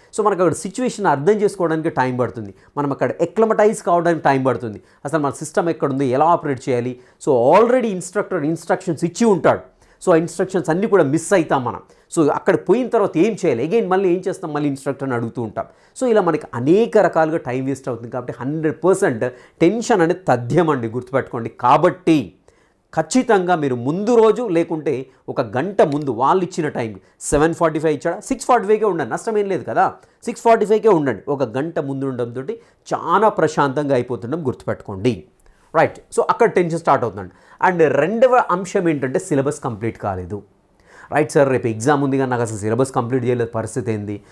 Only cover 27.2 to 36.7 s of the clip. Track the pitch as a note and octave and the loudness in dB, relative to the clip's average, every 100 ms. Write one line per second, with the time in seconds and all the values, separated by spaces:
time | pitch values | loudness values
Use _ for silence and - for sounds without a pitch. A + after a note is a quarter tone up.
27.2 | - D3 D#3+ E3 E3 D#3 D#3 C#3+ E3 G3 | -4 0 2 2 0 0 -2 -2 -4 -6
28.2 | - A#3+ - A#3+ G3 G#3+ G#3 E3 A#2 D#3+ | -6 -4 0 2 2 0 0 -2 -4 -6
29.2 | - G#3 G3 E3 A2+ C#3 F#3 - _ _ | -4 -2 -2 -4 -2 0 0 -2 _ _
30.2 | - - A#3 A3+ G3+ G#3+ A3 E3+ C#3 G2 | -12 -2 2 4 4 2 4 4 2 -2
31.2 | - C#3 A#2+ B2+ E3 E3 C#3 C3+ C3+ B2 | -4 -4 -2 -4 -4 -4 -6 -4 -4 -4
32.2 | A#2+ B2 C#3+ A3+ _ _ - - D#3 F#3+ | -6 -8 -10 -10 _ _ -8 -6 0 4
33.2 | G#3+ G#3 D#3 - C#3+ C3 C#3+ C3 B2 A#2+ | 4 2 0 2 0 0 0 0 0 -6
34.2 | A#2 D#3+ C#3 - - G#2 - F#2+ B2 F#2 | -6 -6 -4 -6 -6 -8 -8 -4 -2 -2
35.2 | - _ _ _ _ D#3+ D3 - - - | -8 _ _ _ _ 0 0 -2 -6 -2
36.2 | - - A3 F#3+ F3 | 0 2 2 2 0